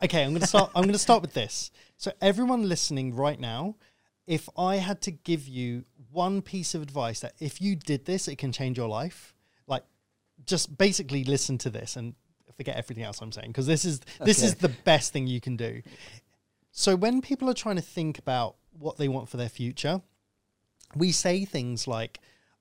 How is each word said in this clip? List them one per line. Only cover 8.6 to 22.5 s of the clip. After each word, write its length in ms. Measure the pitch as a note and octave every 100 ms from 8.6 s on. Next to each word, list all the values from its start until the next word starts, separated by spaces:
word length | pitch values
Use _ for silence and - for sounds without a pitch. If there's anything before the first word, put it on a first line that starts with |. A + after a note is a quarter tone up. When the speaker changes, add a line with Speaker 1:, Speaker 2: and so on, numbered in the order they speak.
| C3 B2+
Speaker 1:
your 120 | A#2
life, 440 | G#2+ E3+ - - _ _ _ -
like, 140 | C3 - _ _ _ _ _ B2+
just 320 | E3+ - D3
basically 480 | G3 F#3 C#3+ C#3 C3
listen 320 | C#3 - B2+
to 120 | C3
this 280 | A2+ A2+ B2
and 180 | A#2 - _ _ _ -
forget 220 | A#2 -
everything 260 | - A2+
else 180 | - B2+
I'm 120 | A2+
saying, 180 | A2 A2+
'cause 160 | A#2 C3
this 160 | D#3
is, 160 | F3+ C#3 - -
this 200 | G#3+ G#3
is 120 | A3
Speaker 2:
Okay. 140 | - F3
Speaker 1:
the 60 | A#2+ F#3
best 260 | D3+ -
thing 160 | C#3+ B2+
you 140 | B2
can 160 | B2+ A#2+
do. 240 | A2+ A#2 - - - - _ _ _ _ _
So 240 | - G3 F#3
when 260 | A3 C4
people 280 | - C4+ C4
are 40 |
trying 220 | B3 A3 F3+
to 60 |
think 360 | - F3 D#3 C#3+
about 380 | - B2+ A#2 - _
what 240 | E3 D3+ -
they 140 | C#3
want 180 | C3 A#2+
for 80 | A#2+
their 140 | A#2+
future, 520 | - A#2+ - C#3+ F#3 - _ _ _ _ _ _ _ - D3
we 160 | F3+
say 320 | D#3 F#3 F#3
things 420 | G3 D3 B2 A#2 C3
like, 360 | A2+ A2+ - _ _ _